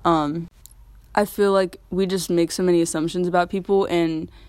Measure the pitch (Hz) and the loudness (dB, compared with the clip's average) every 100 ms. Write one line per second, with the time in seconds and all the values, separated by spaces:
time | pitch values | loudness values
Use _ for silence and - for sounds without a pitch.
0 | 170 160 147 165 170 - - - - - | 0 2 0 -6 -10 -16 -20 -20 -20 -20
1 | - - 208 - 202 196 185 - - 185 | -4 -2 -2 0 2 2 0 -6 -6 -2
2 | 190 190 170 170 165 - 185 170 165 160 | -2 -2 0 0 0 0 2 2 2 -2
3 | 165 180 180 180 175 196 180 196 - 170 | -4 -2 0 0 0 -4 0 0 2 0
4 | 165 160 170 - | 0 -2 -8 -14